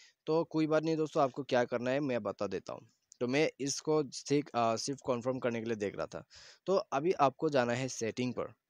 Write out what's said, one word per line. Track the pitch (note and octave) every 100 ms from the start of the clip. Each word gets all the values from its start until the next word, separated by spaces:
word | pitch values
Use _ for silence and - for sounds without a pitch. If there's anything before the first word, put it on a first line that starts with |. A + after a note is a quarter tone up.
| - _ -
तो | D#3+
कोई | D#3+ D#3+ D#3
बात | D#3
नहीं | D#3+ D#3
दोस्तों, | D#3 E3
आपको | C3+ D3
क्या | C3 B2
करना | A#2+ A#2+ B2
है, | C3+
मैं | C#3+ A#2+
बता | G#2 - G2+
देता | F#2 -
हूँ। | - - _ _ -
तो | B2
मैं | C#3 D#3 -
इसको | C3+ - - D#3 C3+
सिर्फ, | - - C#3+ C#3+
अ, | A#2+ A2+ A2+
सिर्फ | - C3+ -
कन्फर्म | A#2+ B2+ B2+
करने | B2 A#2
के | A2
लिए | A2
देख | G2 F#2
रहा | D2+
था। | D#2 - - - - -
तो | F#3+
अभी | - C#3 E3
आपको | F3+ C#3 - D#3+
जाना | C#3 A#2+
है | A#2+ C3
सेटिंग | - A2 A2+ B2+
पर। | A2 D2+ -